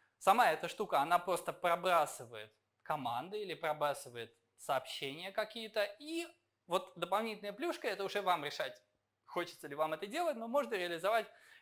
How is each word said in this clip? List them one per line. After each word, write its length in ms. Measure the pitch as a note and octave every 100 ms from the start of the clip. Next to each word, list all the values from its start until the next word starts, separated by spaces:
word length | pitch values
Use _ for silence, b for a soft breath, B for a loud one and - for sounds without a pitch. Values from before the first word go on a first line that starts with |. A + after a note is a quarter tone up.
| b b
Сама 320 | - A3 G#3
эта 160 | D#3+ E3+
штука, 320 | - G3+ D3+
она 200 | D3 F3
просто 320 | F3 E3+ F3
пробрасывает 1000 | - F3 E3+ F3+ E3+ D3 - A#2 A2+ G#2+ _ _ _
команды 580 | - D3+ B2 A#2 E3+ G#3+
или 140 | G3 D3+
пробрасывает 800 | D#3+ D3 D3 C3+ B2+ A#2+ A2+ _ _ _
сообщения 720 | - C3+ - - C3+ D3+ F#3
какие-то, 520 | G3 G#3+ A#3+ A3 A3 G#3 -
и 280 | D4 E4 E4+ - _ _ -
вот 260 | F3+ F#3 -
дополнительная 580 | F3 G3 A3+ G#3 G3+
плюшка — 340 | G3+ E4+ - B3
это 160 | G3
уже 180 | G3 G#3
вам 240 | F#3 E3+ C#3+
решать, 360 | - C#3 - _ _ _ _ -
хочется 420 | F3 E3+ - D3+
ли 80 | C#3+
вам 180 | D#3
это 140 | D#3+ G3+
делать, 300 | D4 E4+ A#3
но 100 | A3+
можно 280 | C#4 A#3 G#3
реализовать 520 | F3 E3 F#3 A3+ G#3+ - B B